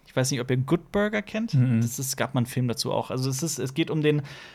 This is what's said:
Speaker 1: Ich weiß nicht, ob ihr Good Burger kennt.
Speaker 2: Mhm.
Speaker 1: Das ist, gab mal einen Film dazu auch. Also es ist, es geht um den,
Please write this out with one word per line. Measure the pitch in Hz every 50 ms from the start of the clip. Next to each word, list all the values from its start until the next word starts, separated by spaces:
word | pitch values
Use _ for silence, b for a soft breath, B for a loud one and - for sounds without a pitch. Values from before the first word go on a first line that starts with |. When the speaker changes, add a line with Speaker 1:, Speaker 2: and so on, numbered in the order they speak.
| _ -
Speaker 1:
Ich | -
weiß | 135 127 131
nicht, | 147 117
ob | 120 127
ihr | 127 131
Good | 131 - 160 175 - -
Burger | - 202 208 208 214 208
kennt. | 202 - - 220 226 226 -
Speaker 2:
Mhm. | 131 123 131 117 113
Speaker 1:
Das | 117 117 - -
ist, | 135 131 - -
gab | 117 117 -
mal | 131
einen | 117 -
Film | - 127 123 123
dazu | 110 - - 123
auch. | 98 107 113 -
Also | 101 127 127 135
es | 135 135 170
ist, | 160 - -
es | 107 131 135
geht | 165 160 -
um | - 156
den, | 147 151 143 147 143 B B B B B B